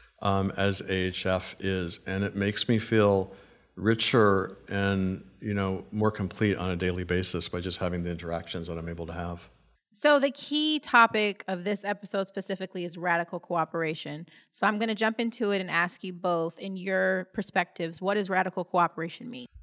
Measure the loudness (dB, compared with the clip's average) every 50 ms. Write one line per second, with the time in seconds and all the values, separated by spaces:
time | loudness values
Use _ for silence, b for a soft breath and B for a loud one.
0 | b b b b 0 0 2 2 2 0 0 0 0 2 2 0 -2 -2 0 0
1 | 0 -2 -2 -2 0 0 0 0 0 -4 -12 -6 -4 -2 -2 0 0 0 -2 -2
2 | -2 -2 -2 -2 -2 -2 0 0 0 0 2 0 2 2 2 0 2 2 4 6
3 | 6 6 6 4 2 -2 b b b b b b b b b -2 0 2 2 2
4 | 2 4 6 6 6 6 6 4 2 -2 -8 -14 -10 -4 -2 0 2 2 2 2
5 | 2 0 -2 -4 -8 -14 -16 -10 -6 -2 -2 0 0 0 -2 -4 -6 -6 -2 2
6 | 2 2 2 0 -4 -4 0 2 2 2 2 2 0 -2 0 0 0 0 0 -2
7 | -2 0 0 2 2 2 2 2 0 -2 -4 -4 -4 -4 -4 -2 -2 -2 -2 -2
8 | -2 -4 -4 -6 -6 -4 -4 -6 -6 -6 -8 -8 -6 -6 -6 -6 -6 -8 -8 -8
9 | -8 -8 -8 -8 -6 -8 -8 -10 -12 -18 _ _ _ _ _ _ _ _ -10 0
10 | 4 4 4 6 4 0 -2 -4 -8 -4 -2 0 0 0 0 -2 -2 4 6 6
11 | 6 6 4 2 0 0 -2 -4 -6 -6 -6 -4 -2 -2 -2 -2 -2 -4 -4 -4
12 | -6 -6 -2 -2 -2 -2 -4 -8 -6 -6 -6 -6 -6 -8 -6 -6 -8 -8 -6 -4
13 | 0 2 2 2 2 -2 -6 -10 -6 -2 0 0 0 0 -2 -2 -2 -2 -2 -4
14 | -8 -10 -10 -12 -12 b b b b b -6 0 0 0 2 0 -2 -2 0 0
15 | 0 0 0 0 -4 -4 -2 -2 0 0 2 0 0 0 0 0 0 0 -2 -8
16 | -10 -10 -8 -4 0 0 2 2 0 -2 -4 -8 -10 -8 -8 -6 -4 0 0 2
17 | 2 2 2 0 -2 -6 -6 -6 -6 -2 0 0 0 0 -2 -6 -6 -6 -6 -4
18 | -2 0 0 0 0 2 2 2 2 2 -2 -6 -4 0 4 4 4 4 2 -4
19 | -8 -8 -8 -12 -14 -12 -12 -14 -14 -16 -18 -20